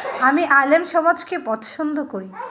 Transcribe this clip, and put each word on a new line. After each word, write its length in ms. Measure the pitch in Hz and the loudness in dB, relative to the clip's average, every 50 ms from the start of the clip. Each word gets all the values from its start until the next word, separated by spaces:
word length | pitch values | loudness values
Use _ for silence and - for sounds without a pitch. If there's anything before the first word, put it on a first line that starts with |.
| - - - - | -6 -6 -4 0
আমি 240 | 254 262 285 339 339 | 2 2 2 2 2
আলেম 380 | 285 277 277 269 277 302 330 349 | 4 4 4 6 6 4 4 2
সমাজকে 560 | - - 330 311 339 349 - - - 370 330 269 | 2 0 2 2 2 2 0 -2 -6 -6 -6 -4
পছন্দ 580 | 226 220 220 - - - - 311 302 302 302 285 | -4 -6 -6 -6 -10 -6 -4 -4 -2 -2 -4 -4
করি। 260 | 294 - 190 190 190 185 427 480 480 | -6 -6 -10 -10 -10 -12 -12 -12 -10